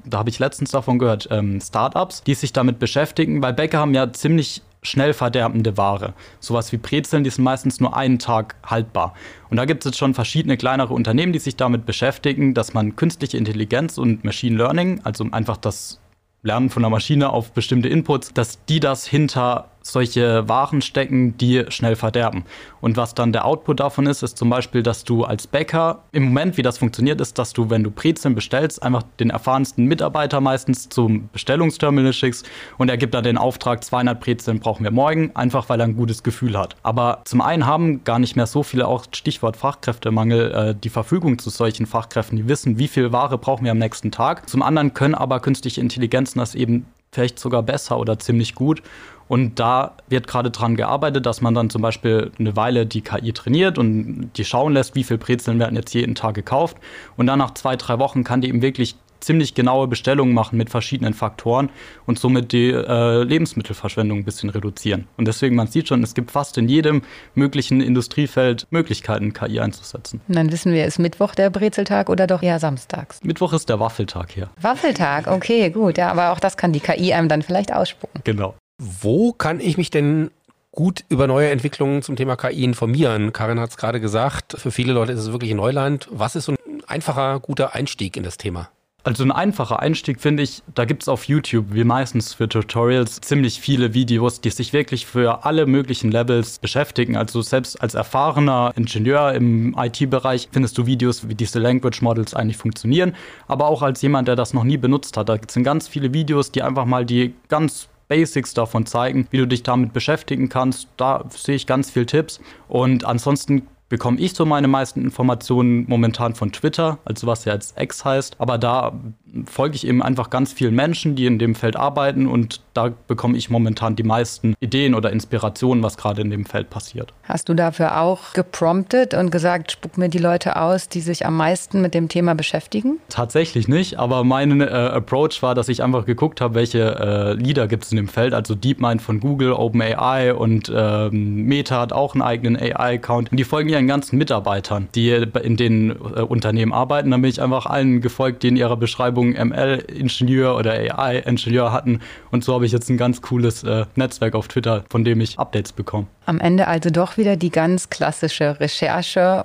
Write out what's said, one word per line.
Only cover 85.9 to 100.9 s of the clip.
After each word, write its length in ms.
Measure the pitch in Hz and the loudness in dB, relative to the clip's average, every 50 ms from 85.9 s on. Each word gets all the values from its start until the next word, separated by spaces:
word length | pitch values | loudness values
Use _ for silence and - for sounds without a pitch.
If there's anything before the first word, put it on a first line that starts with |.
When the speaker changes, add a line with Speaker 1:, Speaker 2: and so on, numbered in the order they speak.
| 147 139 - - | -2 -4 -6 -8
Speaker 3:
Was 280 | 226 117 104 - - 170 | -6 -4 -4 -4 -4 -4
ist 80 | - | -4
so 80 | - 143 | -4 -4
ein 280 | - - - 302 294 - - | -6 -6 -10 -16 -14 -10 -8
einfacher, 540 | - 160 - - 139 131 135 135 135 139 | -8 -6 -4 -4 -2 -2 -2 -2 -2 -4
guter 340 | - - 143 - 135 - - | -4 -6 -4 -2 -2 -2 -2
Einstieg 400 | 120 139 139 - - 101 92 - | -4 -6 -6 -6 -6 -8 -8 -6
in 80 | 92 90 | -8 -8
das 140 | 90 - - | -10 -10 -8
Thema? 320 | - 104 87 85 87 - _ _ _ _ _ _ - 143 | -8 -8 -8 -8 -10 -12 _ _ _ _ _ _ -4 -4
Speaker 1:
Also 140 | 117 - 127 | -2 0 0
ein 80 | 131 | 0
einfacher 480 | - - 185 208 196 - 127 - 117 - | 2 2 0 0 0 -2 -2 -2 -2 0
Einstieg, 420 | 131 151 160 - - - 135 - | 0 0 -2 -2 -2 -4 -4 -2
finde 220 | - 151 147 143 143 | 0 0 0 0 0
ich, 180 | 135 - - - - - | -2 -4 -8 -18 -8 -4
da 100 | - 120 | -2 -2
gibt's 240 | 113 151 - - - | -2 -2 -2 -2 -2
auf 140 | 135 120 - | -4 -2 0
YouTube, 420 | - 143 156 - - - 117 104 98 | 0 0 0 0 0 0 0 0 0
wie 120 | 104 110 117 | 0 2 2
meistens 520 | 120 117 131 135 120 - 117 110 - - | 4 2 2 0 0 -2 -2 -4 -4 -4
für 120 | - 113 107 | -4 -4 -2
Tutorials, 720 | - 110 104 - - 117 117 120 127 131 120 113 - - | 0 -2 -2 -2 0 0 2 4 4 2 2 0 -4 -8
ziemlich 380 | - - 147 143 135 120 - - | -6 -2 0 2 2 0 0 -2
viele 360 | - - 139 123 123 117 107 | -2 0 2 2 2 2 2
Videos, 440 | 127 131 117 120 113 117 120 - - | 2 2 2 2 2 2 0 0 -2
die 120 | - 117 | -2 -4
sich 200 | - - 123 - | -2 -4 -4 -2
wirklich 360 | - 147 143 - 131 120 - - | 0 0 0 0 -2 -6 -6 -4
für 380 | - 123 123 117 117 - - | 0 2 2 2 2 0 0
alle 200 | 151 156 160 156 | 0 2 2 4
möglichen 460 | 135 131 139 135 123 123 - - 110 | 4 4 2 2 0 -2 -2 0 0
Levels 480 | 107 117 120 123 123 120 113 - - - | 2 2 2 2 2 2 0 -2 -6 -8
beschäftigen. 580 | - 113 - 131 147 - - - 123 127 113 107 | -8 -4 -2 -2 -2 -2 0 -2 0 0 0 -2
Also 240 | 110 110 - 120 | -2 -2 -2 -4
selbst 400 | 113 - - 131 127 - - - | -2 0 0 -2 -2 -2 -6 -6
als 140 | - 113 - | -6 -4 -2
erfahrener 760 | - - - - 131 143 156 143 147 147 143 131 123 120 120 - | -4 -4 -2 0 0 0 0 2 2 2 2 4 2 2 0 0
Ingenieur 580 | 117 113 113 - 110 107 127 139 147 147 139 135 | -2 -2 -2 -2 -2 0 2 2 4 4 2 2
im 420 | 123 120 120 117 113 113 120 - | 2 2 2 4 2 2 0 0
I-T-Bereich 760 | - 123 117 117 - 147 131 135 127 - 131 127 123 - - | -2 -2 -4 -2 -2 -2 0 0 0 0 0 -2 -2 -4 -2
findest 260 | - 131 131 113 - - | 0 0 0 0 0 0
du 80 | 120 | 0
Videos, 420 | 120 | 0